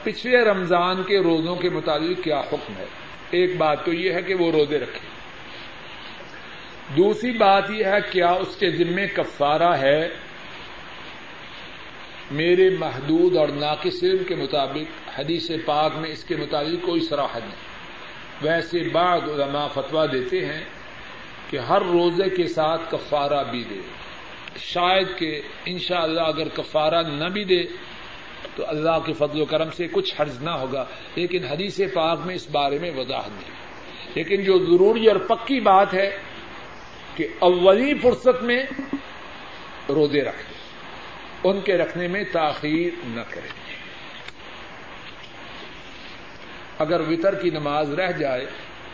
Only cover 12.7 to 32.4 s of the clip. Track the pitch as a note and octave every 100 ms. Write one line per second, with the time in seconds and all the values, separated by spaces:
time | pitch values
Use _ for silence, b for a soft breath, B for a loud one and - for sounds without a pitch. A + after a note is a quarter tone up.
12.7 | E3+ D#3 B2+ C#3+ D#3+ F3+ E3+ D3 C#3+ D3
13.7 | D3+ F3+ - F3+ F#3+ F#3 D#3+ C3+ D3 C3+
14.7 | C#3+ D#3 - - - D3 E3 D#3+ D#3+ -
15.7 | D3 D#3 D#3 D#3+ D3+ - D3+ D3 D3+ D3+
16.7 | E3+ F3 E3+ D#3+ D3 B2+ A#2 G#2 G2 -
17.7 | - - - - - - - D3 E3+ D#3
18.7 | F3 - D#3 F3+ E3+ D3+ D3 C#3 C#3+ D3
19.7 | C#3+ C3+ D#3 D3+ C3 B2+ F#3 C#3+ D#3 -
20.7 | - - - - - - - - C#3 A#2+
21.7 | F#3 F#3 F3 F3 F3 F#3+ F#3 D#3+ D#3+ D#3
22.7 | D#3+ - D3+ - D3 C#3+ C#3+ B2+ A#2+ G#2
23.7 | G2 E2+ - - - - - - - -
24.7 | F3+ F3+ F#3+ F#3 F3+ D#3+ D3+ - - F3
25.7 | F3+ - F3+ D#3+ D#3+ D#3+ D3+ D3+ D#3 -
26.7 | D#3 D#3 E3 E3 C#3+ E3+ G3+ F#3+ F3+ E3
27.7 | - - - - - - - - - -
28.7 | D3+ D#3+ E3 D#3+ C#3 D3 D3+ D3+ D#3 D#3+
29.7 | - E3+ F#3 F#3+ - D3+ B2 D#3 D#3 C3
30.7 | A#2+ - B B - F3 F3+ F3 D3+ G3
31.7 | F#3 F#3+ F3 D#3+ E3+ F3 F3+